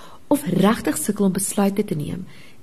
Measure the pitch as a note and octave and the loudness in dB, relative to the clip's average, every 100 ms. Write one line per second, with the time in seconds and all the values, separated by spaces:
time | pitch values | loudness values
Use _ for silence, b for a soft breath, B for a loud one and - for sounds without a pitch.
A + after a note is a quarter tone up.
0 | B B - C#4+ F#3 - F#3+ A#3 - - | B B 0 0 2 4 4 4 0 -2
1 | - G3+ G3 F#3 - - G3+ G3 G#3 D3+ | 0 2 2 2 -2 0 0 2 -2 -2
2 | D#3+ F3 F#3 B B B | -4 -6 -10 B B B